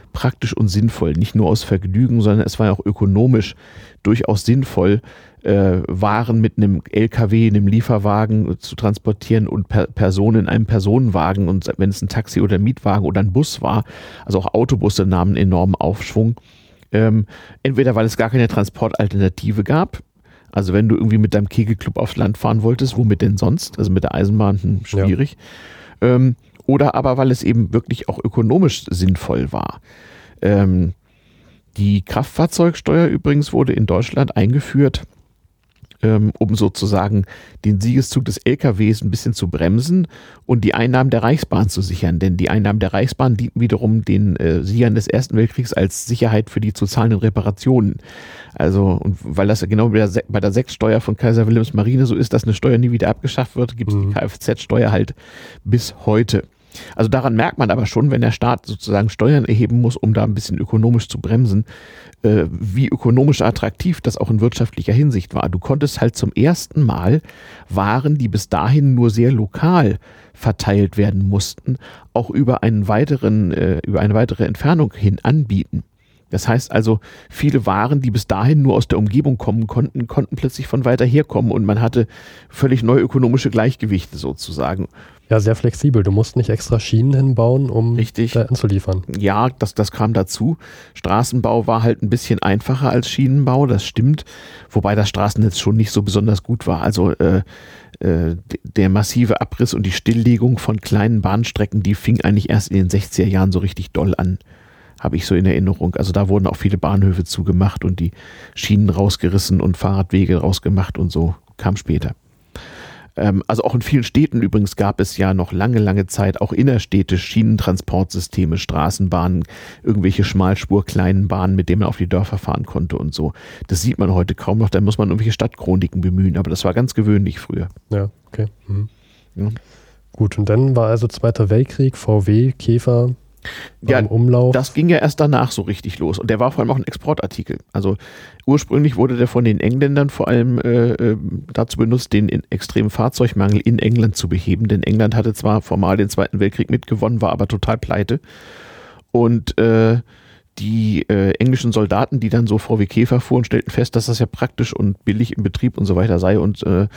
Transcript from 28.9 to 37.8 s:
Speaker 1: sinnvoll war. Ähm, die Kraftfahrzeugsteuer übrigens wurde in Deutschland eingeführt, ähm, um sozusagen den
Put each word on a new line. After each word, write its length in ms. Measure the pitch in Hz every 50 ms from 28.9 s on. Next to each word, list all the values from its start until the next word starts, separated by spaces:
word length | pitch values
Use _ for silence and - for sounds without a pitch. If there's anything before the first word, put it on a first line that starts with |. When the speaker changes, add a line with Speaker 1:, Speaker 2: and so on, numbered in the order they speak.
Speaker 1:
sinnvoll 640 | - 87 92 92 92 82 - - - 60 64 67 -
war. 280 | - 50 50 - - - - - - - - - - - - - - -
Ähm, 500 | 98 104 98 101 95 92 92 87 87 92 - _ _ _ _ _ _ _ _ _ _ _ _ _ _ _ -
die 240 | 101 101 101 101 92
Kraftfahrzeugsteuer 1040 | - - 110 127 - - - 160 165 - - 170 170 160 - - - 147 165 170
übrigens 480 | 160 - - - 147 143 147 147 - -
wurde 180 | - 131 131 -
in 140 | - 107
Deutschland 500 | 95 87 92 - - - - 139 - -
eingeführt, 640 | - - 107 123 143 - - - 139 143 135 - - - - _ _ _ _ _ _ _ _ _ _ _ _ _ _ - - - _ -
ähm, 280 | 113 110 107 107 107 -
um 200 | - - 101 104
sozusagen 720 | - 104 95 - - - 110 101 95 90 104 110 101 95 - - - - - - - -
den 160 | 107 104 95